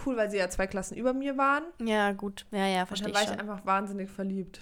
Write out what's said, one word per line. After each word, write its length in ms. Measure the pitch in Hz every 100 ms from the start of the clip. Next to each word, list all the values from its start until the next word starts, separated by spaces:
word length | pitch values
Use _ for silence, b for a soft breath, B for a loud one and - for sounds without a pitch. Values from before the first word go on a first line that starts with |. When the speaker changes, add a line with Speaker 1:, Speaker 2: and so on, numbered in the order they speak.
| -
Speaker 1:
cool, 120 | 247
weil 120 | 208
sie 80 | 202
ja 120 | 185
zwei 180 | - 190
Klassen 300 | 196 185 -
über 160 | 247
mir 240 | 262 277 269
waren. 260 | 269 269 330 -
Speaker 2:
Ja, 300 | 226 214 202
gut. 340 | 196 202 196 -
Ja, 160 | 208 196
ja, 140 | 185
Speaker 1:
Und 60 | 185
Speaker 2:
versteh 160 | 196 208
Speaker 1:
dann 60 |
Speaker 2:
ich 40 | 196
Speaker 1:
war 80 |
ich 60 | 208
Speaker 2:
schon. 100 | 202
Speaker 1:
einfach 260 | 208 196 185
wahnsinnig 440 | 196 202 202 196
verliebt. 520 | - 196 196 180 -